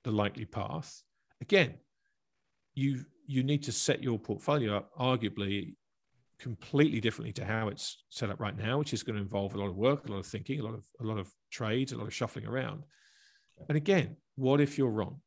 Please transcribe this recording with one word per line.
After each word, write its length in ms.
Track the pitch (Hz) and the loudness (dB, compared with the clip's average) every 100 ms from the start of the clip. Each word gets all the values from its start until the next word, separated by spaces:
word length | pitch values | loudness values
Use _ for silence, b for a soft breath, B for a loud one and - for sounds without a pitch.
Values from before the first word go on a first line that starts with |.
the 80 | 117 | -2
likely 320 | 107 101 101 | 2 2 -2
path, 580 | 107 110 - 160 - - _ _ _ - | -8 -6 -4 -6 -8 -14 _ _ _ -12
again, 340 | - 196 143 - _ _ _ _ _ _ _ _ _ | 4 4 4 0 _ _ _ _ _ _ _ _ _
you, 300 | 139 139 131 - _ - | 0 0 0 -6 _ -4
you 160 | 127 | 0
need 220 | 131 147 | 2 2
to 80 | 127 | 0
set 300 | - - - | 0 2 2
your 160 | 127 110 | 0 0
portfolio 580 | - 104 - 147 110 104 | -2 -2 0 2 2 0
up 160 | - - | -4 -2
arguably 800 | 127 123 107 98 98 101 90 - _ _ _ _ _ - | 0 2 0 -2 -2 -2 -4 -12 _ _ _ _ _ -12
completely 600 | 123 110 - 143 156 113 | -10 -10 0 4 4 4
differently 320 | 110 - 120 | 0 -2 -6
to 120 | - | -4
how 220 | 101 110 107 | -2 -2 -2
it's 360 | - - - - | -4 -8 -10 -14
set 200 | - 104 | -6 -4
up 80 | - | -2
right 180 | 104 104 | -4 -2
now, 220 | 107 139 | -2 0
which 140 | 147 | -2
is 100 | 113 | -4
gonna 160 | - 104 | -4 -4
involve 340 | 98 101 98 | -2 -2 -2
a 40 | 98 | -2
lot 100 | 101 | -4
of 60 | |
work, 320 | 92 123 143 - | 2 2 2 -2
a 60 | |
lot 60 | 98 | -6
of 80 | - | -6
thinking, 340 | 107 - 135 | -6 -4 -4
a 20 | |
lot 120 | 110 | -4
of, 100 | 110 - - | -8 -12 -8
a 40 | |
lot 140 | 110 107 | -4 -4
of 100 | 90 _ - | -6 _ -12
trades, 400 | - 110 123 131 | -4 0 0 0
a 40 | 120 | -4
lot 100 | 107 | -6
of 80 | |
shuffling 320 | - 113 - 107 | -4 -4 -4 -6
around. 380 | 127 120 104 - b b b b b b - - | -4 -4 -8 -14 b b b b b b -10 0
And 80 | 151 | 2
again, 400 | 151 190 107 - _ - | 4 4 4 -4 _ 0
what 240 | 131 143 | 6 6
if 180 | 143 143 | 6 4
you're 120 | 127 | 2
wrong? 300 | 107 90 135 | 2 -2 -6